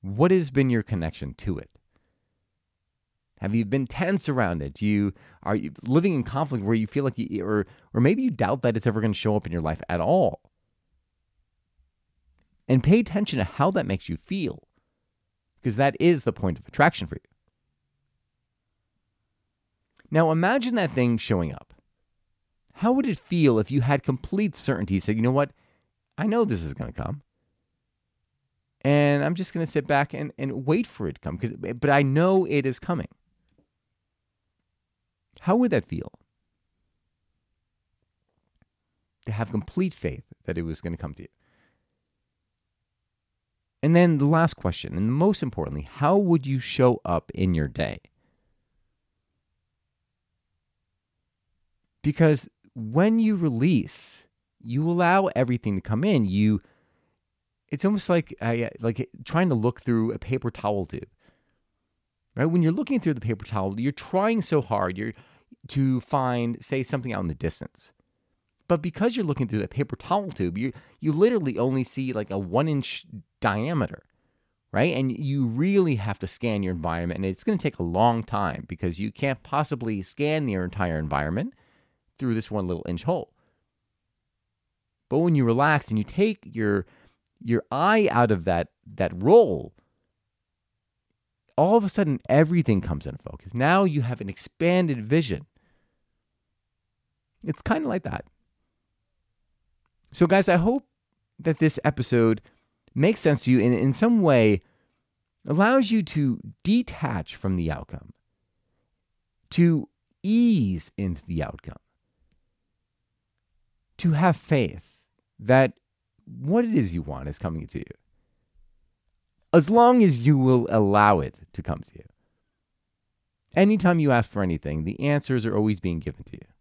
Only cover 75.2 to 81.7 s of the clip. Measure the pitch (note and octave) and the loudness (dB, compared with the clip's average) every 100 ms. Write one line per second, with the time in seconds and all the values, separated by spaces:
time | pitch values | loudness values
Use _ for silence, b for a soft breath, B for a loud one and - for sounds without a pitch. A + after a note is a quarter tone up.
75.2 | C#3 C#3 B2 A2+ E3+ G3 F3 B2+ G#2 G2+ | -2 0 0 0 2 4 2 0 -2 -6
76.2 | F#2+ - A#2+ G#2+ F#2+ F2+ E2 E2 E2+ E2+ | -8 -6 -4 -2 -2 -4 -4 -4 -4 -4
77.2 | F#2+ F#2 - G#3 D3+ - F2 F2 A#2 A#2 | -4 -4 -4 -2 -2 -4 -4 2 2 2
78.2 | A2 G#2+ G2 C#2 - F2 F#2 E2+ G#2+ - | -4 -4 -4 -6 -12 -8 -6 -6 -8 -6
79.2 | C#3 C3 - C#3 D3+ C3+ A2+ G#2+ F#2 - | -6 -6 -6 -4 -4 -4 -6 -6 -8 -6
80.2 | D3 D#3 C#3+ F#2+ F2+ F#2 F2+ D#2+ D#2 C#2+ | -2 -2 -2 -2 -4 -2 -2 -2 -2 -2
81.2 | D2 F#2 G#3+ - _ | -2 -4 -6 -10 _